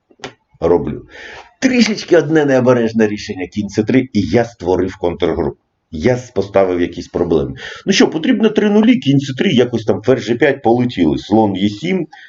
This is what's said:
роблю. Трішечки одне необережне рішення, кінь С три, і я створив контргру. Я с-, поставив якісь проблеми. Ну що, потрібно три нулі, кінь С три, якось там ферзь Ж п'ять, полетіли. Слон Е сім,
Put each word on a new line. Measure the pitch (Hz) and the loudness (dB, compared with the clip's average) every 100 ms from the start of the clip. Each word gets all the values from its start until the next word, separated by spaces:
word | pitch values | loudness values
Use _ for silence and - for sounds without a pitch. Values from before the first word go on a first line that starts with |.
| _ _ - - _ - | _ _ -20 -20 _ -4
роблю. | 85 85 76 - - - - - - _ | 0 0 -2 -10 -14 -20 -20 -20 -20 _
Трішечки | 262 247 220 208 - 170 | 0 2 0 -2 0 2
одне | 143 156 | 2 2
необережне | 143 131 123 120 113 110 107 | 2 2 2 2 2 0 0
рішення, | 104 - 95 87 | -2 -8 -8 -8
кінь | 104 101 | -6 -6
С | 110 | -4
три, | 107 123 131 | 0 0 0
і | 104 | -2
я | 90 107 | 0 0
створив | 117 - 85 90 92 - | -2 -4 -2 -2 -2 -4
контргру. | 90 82 85 80 73 - _ _ _ | -6 -2 -2 -2 -4 -6 _ _ _
Я | 80 101 123 | -4 0 0
с-, | 123 | -4
поставив | 98 - 98 92 90 | -6 -2 0 2 0
якісь | 85 - 78 | -2 -6 -8
проблеми. | 82 85 80 69 67 - - - | -4 0 0 -2 -8 -16 -8 -2
Ну | |
що, | 190 - | 2 2
потрібно | - 240 214 214 | 2 0 0 0
три | 214 208 | 2 2
нулі, | 208 214 - | 4 4 4
кінь | 135 139 | 2 2
С | - | 0
три, | 127 - | -2 0
якось | 123 123 113 | 2 2 0
там | 107 98 | -2 -2
ферзь | - 127 | 0 0
Ж | 110 | 0
п'ять, | 120 151 135 | 0 0 0
полетіли. | 110 120 123 95 80 67 | 0 2 0 0 0 0
Слон | - 107 107 92 | 0 2 2 0
Е | 104 | -2
сім, | 104 165 185 156 - | -2 -4 -4 -4 -12